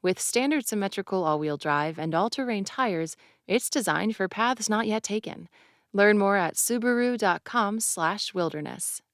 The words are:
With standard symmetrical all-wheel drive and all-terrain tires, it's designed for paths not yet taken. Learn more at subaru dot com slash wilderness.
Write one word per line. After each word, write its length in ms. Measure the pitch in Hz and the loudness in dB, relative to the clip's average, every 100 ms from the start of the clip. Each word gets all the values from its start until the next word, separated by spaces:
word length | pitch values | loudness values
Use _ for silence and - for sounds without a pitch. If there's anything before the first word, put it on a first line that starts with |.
With 180 | 180 185 | 0 0
standard 460 | - 233 269 302 247 | 0 0 2 0 0
symmetrical 580 | 214 196 - 190 190 | -2 -4 -4 -4 0
all-wheel 340 | 165 151 151 147 | 2 0 0 -2
drive 420 | 156 147 151 160 | 0 0 0 -2
and 160 | 160 165 | -2 0
all-terrain 480 | 214 - 254 214 | 0 -2 -4 -2
tires, 520 | 196 - 254 175 160 - - _ - | -4 -2 0 0 -4 -8 -20 _ -2
it's 240 | 208 - | -2 0
designed 460 | 302 202 156 202 226 | -2 0 0 0 0
for 120 | 185 | -4
paths 420 | - 233 254 214 | 0 0 0 0
not 180 | 214 220 | 0 0
yet 160 | 214 | -2
taken. 460 | - 208 - - 170 _ - _ _ | -2 -6 -6 -14 -16 _ -20 _ _
Learn 240 | 196 202 208 | 4 6 6
more 180 | 196 202 | 4 4
at 200 | 170 - | 2 0
subaru 600 | - 240 233 240 247 240 | 0 0 2 2 2 2
dot 280 | 208 175 | 0 0
com 360 | - 240 202 220 | -2 0 0 0
slash 540 | 220 - 160 202 - | -4 0 0 0 -4
wilderness. 680 | 185 170 151 151 - - - _ | -2 -2 -2 -8 -8 -8 -8 _